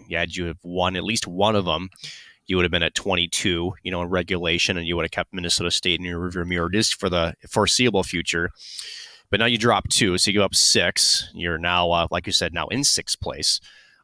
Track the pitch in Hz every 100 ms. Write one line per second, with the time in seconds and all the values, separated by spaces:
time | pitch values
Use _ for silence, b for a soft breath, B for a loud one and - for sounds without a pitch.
0 | - 85 85 85 87 80 87 90 90 92
1 | 87 113 92 87 104 104 87 80 92 B
2 | B B B B - 92 87 85 82 -
3 | 101 90 87 - 101 85 87 - 92 90
4 | 87 90 87 90 82 85 - 90 85 85
5 | 80 - 87 95 87 - 85 - 90 85
6 | 90 87 90 90 87 87 85 95 - -
7 | 95 87 82 - - 110 101 - 123 98
8 | 90 87 - 85 85 B B B B B
9 | B B B 101 117 117 117 101 - -
10 | 107 90 - 101 95 - - 104 90 -
11 | - - - 85 85 80 85 87 85 85
12 | 82 87 95 - 85 82 76 120 139 -
13 | - - - - - - B B B B